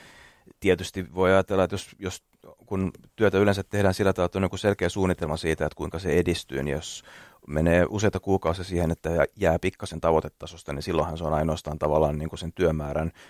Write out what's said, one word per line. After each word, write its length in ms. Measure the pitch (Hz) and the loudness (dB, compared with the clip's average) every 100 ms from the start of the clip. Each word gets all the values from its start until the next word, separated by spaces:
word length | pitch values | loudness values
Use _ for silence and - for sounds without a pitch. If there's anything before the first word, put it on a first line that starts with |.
| - - - _ - _ | -20 -20 -20 _ -20 _
Tietysti 540 | 95 90 90 98 90 | 2 2 0 -8 -8
voi 200 | 85 92 | 0 4
ajatella, 300 | 95 92 95 | 4 4 0
että 100 | 90 | 0
jos, 160 | 101 - - | -2 -10 -10
jos 240 | 95 - _ _ - - - | -10 -10 _ _ -20 -20 -8
kun 260 | 95 95 - - - | -4 -4 -6 -14 0
työtä 220 | 104 95 | 2 6
yleensä 260 | 104 101 | 4 2
tehdään 300 | - 104 98 | -2 0 2
sillä 200 | 92 98 | 4 2
tavalla, 120 | 92 87 | 2 0
että 140 | 95 | 0
on 40 | |
joku 140 | 92 95 | -2 0
selkeä 320 | 104 101 85 | 0 2 0
suunnitelma 480 | 101 92 87 80 80 | 0 0 0 -2 -2
siitä, 280 | 82 78 76 | -2 0 -2
että 100 | - | -4
kuinka 240 | 78 82 | -8 -6
se 140 | 92 | 0
edistyy, 500 | 78 85 85 - 67 | 2 2 -2 -4 -6
niin 100 | 71 | -4
jos 300 | 71 - - - - - - - | -4 -6 -14 -18 -20 -20 -20 -6
menee 380 | 76 82 87 87 | 0 4 4 2
useita 300 | 104 104 92 | 0 0 0
kuukausia 440 | - 98 82 92 | 0 0 0 -4
siihen, 280 | 92 87 82 | -4 -2 -2
että 180 | 82 80 | -2 -2
jää, 160 | 85 73 - | 2 0 2
jää 240 | 92 82 | 2 2
pikkasen 420 | 92 - 98 80 | 0 -4 -8 -2
tavoitetasosta, 720 | 82 80 78 - - 82 - | 2 2 0 -8 -18 -16 -10
niin 100 | 69 | -8
silloinhan 340 | 71 82 80 80 | -4 -2 -2 -4
se 60 | |
on 100 | 80 | -2
ainoastaan 460 | 78 80 76 - 76 | 0 0 -2 -6 -4
tavallaan, 380 | 76 78 78 76 | 0 2 2 0
niin 120 | 78 | -6
kuin, 100 | 78 | -10
sen 140 | 85 | -10
työmäärän, 580 | - 87 78 73 73 82 - | -2 0 0 -4 -4 -4 -6